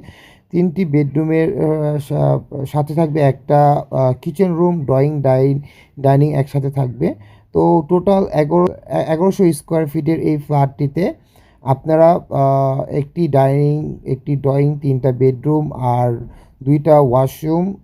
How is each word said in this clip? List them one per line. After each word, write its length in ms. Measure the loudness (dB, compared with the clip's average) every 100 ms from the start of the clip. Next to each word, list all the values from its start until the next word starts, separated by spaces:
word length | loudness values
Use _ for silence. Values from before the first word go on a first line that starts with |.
| -8 -20 -20 _ _
তিনটি 340 | -2 0 0
বেডরুমের, 640 | 0 0 0 -2 0 0 0
আহ, 480 | 0 -2 0 -2 -4
সা-, 640 | -4 -2 0 0 -4 -10
সাথে 300 | -6 -4 -2
থাকবে 260 | -2 0 2
একটা, 640 | 0 0 0 4 4 2 -2
আহ, 220 | -2 0 -2
কিচেন 320 | -4 -2 0
রুম, 320 | 2 0 0
ড্রয়িং, 360 | 0 0 0 0
ডাইন-, 400 | 0 2 2 0 -6 -20 _ -2
ডাইনিং 340 | 2 4 2
একসাথে 380 | 0 -2 -4 -4
থাকবে। 440 | -4 -4 -4 -4 -6 -16 -20 _
তো 320 | 0 2 2 2
টোটাল 380 | 0 2 0 0
এগারো, 340 | -2 0 2 0
এ-, 380 | -4 -6 -4 -2
এগারোশো 400 | 0 0 2 0
স্কয়ার 320 | 0 -4 -4
ফিটের 340 | -2 -4 -2 -2
এই 180 | -2 -2
ফ্ল্যাটটিতে 760 | -2 0 0 -2 -4 -2 -4 -6 _ _ _ _
আপনারা, 480 | -4 -4 0 4 4
আহ, 720 | 4 -2 -2 0 2 0 -2 -4
একটি 380 | -6 -4 -4 0
ডাইনিং, 720 | 2 2 2 0 0 -6 -10
একটি 300 | -8 -6 -4
ড্রয়িং, 440 | -2 0 0 0 0
তিনটা 320 | -2 -2 -2
বেডরুম 600 | 0 0 0 -2 -2 -2
আর 440 | -4 -2 0 0 -4 -10 -20 -20 -6
দুইটা 360 | 0 2 4 4
ওয়াশরুম 760 | 4 2 0 -4 -4 -2 -4 -8